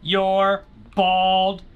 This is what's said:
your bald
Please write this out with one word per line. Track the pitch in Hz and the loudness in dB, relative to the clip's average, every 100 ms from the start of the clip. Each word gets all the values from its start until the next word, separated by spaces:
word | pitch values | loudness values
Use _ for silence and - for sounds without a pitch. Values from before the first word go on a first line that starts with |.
your | 151 190 190 190 196 196 - - - - | -2 -2 0 0 0 -2 -6 -20 -12 -2
bald | 185 185 190 190 190 190 - | 0 2 0 0 0 -4 -14